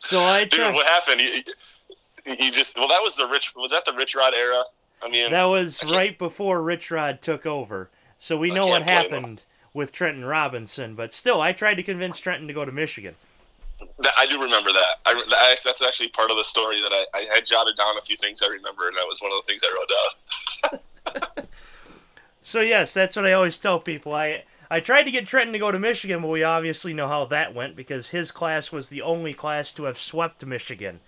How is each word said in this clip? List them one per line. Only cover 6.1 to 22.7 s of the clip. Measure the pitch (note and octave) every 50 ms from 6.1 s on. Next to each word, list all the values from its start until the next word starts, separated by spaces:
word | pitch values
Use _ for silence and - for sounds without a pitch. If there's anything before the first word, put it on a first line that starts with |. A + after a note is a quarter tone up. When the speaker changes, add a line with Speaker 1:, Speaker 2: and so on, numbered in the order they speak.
| G3 -
Speaker 1:
before | F3+ E3 - - G3+ G3 F#3 E3+ D#3+
Rich | E3 F3 E3 - -
Rod | E3+ D#3+ D3+ C#3+ C3+ - -
took | E3 D#3 - -
over. | D#3 D3+ C#3 A#2+ G#2 G#2 F#2+ F#2 - _ _ _ _ _ _
So | - - D#3+
we | D3+ D#3+ F3+ F3+
Speaker 2:
I |
Speaker 1:
know | F#3+ G3
what | F#3 F3 E3+ D#3
Speaker 2:
can't | F3 F3+ F3 E3+ -
blame | D3+ C3
him. | B2
Speaker 1:
happened | A#2 A2 G2+ - _ _ _ _ _ -
with | D3 C#3+ C3+ -
Trenton | - F3+ D#3+ D3 C3+ B2
Robinson, | C3 D3+ D#3 D3+ C3+ B2+ A#2 A2+ G#2 - C#3 B2+ A2 A2
but | A2 A#2 A#2 -
still, | - - B3 A#3 E3
I | D3+ F3 F3+
tried | - A3 G#3 G#3
to | F#3+ F#3+
convince | G3+ F#3+ F3 F#3 F3+ D#3+ -
Trenton | - F#3 F3+ C#3 D#3 D3
to | C#3+
go | D3+ C#3+
to | C3+ B2+
Michigan. | C#3+ D#3 C#3+ - A#2 G2 F2+ - _ _ _ _ _ _ _ _ _ - - - - - - - -
Speaker 2:
That, | C3+ C#3 -
I | B2+ C3+
do | C3+ D3 C#3
remember | C3 B2 A#2 G#2+ G2+ G2 F#2+
that. | F#2+ F2+ F2+ F#2 - -
I, | G#2+ A#2+ A#2+ - -
I, | - G#2 B2 B2+ B2+ - -
that's | B2+ B2 - C3
actually | B2 - - A#2+ A2+
part | - A#2 A2 A2+
of | A2+
the | A2 G#2
story | - - A#2 A2 A2 G#2+ G#2
that | G#2 G2+ G2
I, | G2 F#2+ - - G2+
I | G#2+ A2 G#2+
had | A2+ A2+
jotted | - A2+ A2+ A2+ A2 G#2
down | - G2+ G#2+ G#2+ G#2
a | -
few | - G#2+
things | - G#2+ G#2 G#2 - G#2
I | G2+
remember, | G#2 F#2+ G2 G2 G2 F#2+ F2+ F2+
and | F#2
that | F#2 F2+ E2
was | F#2 -
one | G#2 G2 G2
of | F#2+ -
the | -
things | G2+ F#2+ F2+
I | F2+ F#2 F#2 F2+ - F#2+ G2+ - - - - _ - - - - - - - - D#4 C#4+
wrote | - - - - - - - - C4+ - - -
down. | D4 -
<laughs> | - - - - - - - - - - - - _ _ - - _ _ _ -
Speaker 1:
So | - - A3+
yes, | A3 A3+